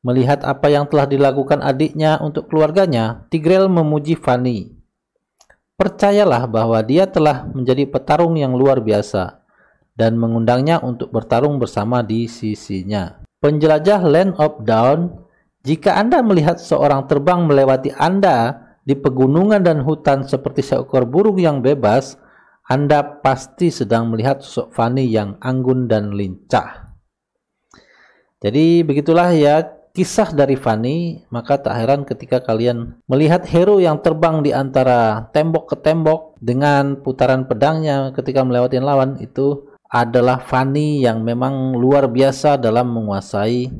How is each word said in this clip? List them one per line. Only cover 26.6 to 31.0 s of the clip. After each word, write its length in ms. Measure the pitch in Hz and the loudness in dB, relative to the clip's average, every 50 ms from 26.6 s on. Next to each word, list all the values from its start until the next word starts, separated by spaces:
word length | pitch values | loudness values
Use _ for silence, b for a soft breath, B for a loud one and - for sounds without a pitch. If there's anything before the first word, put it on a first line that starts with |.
| - - - - - - - _ _ _ _ _ _ _ _ _ _ _ _ _ _ _ b b b b b b b b b b b b b b - | -2 -4 -16 -20 -20 -20 -20 _ _ _ _ _ _ _ _ _ _ _ _ _ _ _ b b b b b b b b b b b b b b -6
Jadi 400 | 101 110 143 160 165 170 170 170 | -2 0 2 4 4 4 4 2
begitulah 480 | 151 139 143 147 156 160 170 175 180 | 2 0 -2 0 2 2 2 4 4
ya 480 | 175 160 147 143 147 156 160 - - - _ _ _ | 4 4 4 4 4 2 0 -2 -10 -20 _ _ _
kisah 400 | - 185 180 - - 214 - 160 | -4 -4 -2 0 -2 -2 0 2
dari 240 | 143 143 135 135 131 | 0 2 2 2 -2
Fanny, 640 | - 120 110 107 113 123 151 165 | 0 -2 -2 -2 -2 -4 -4 -4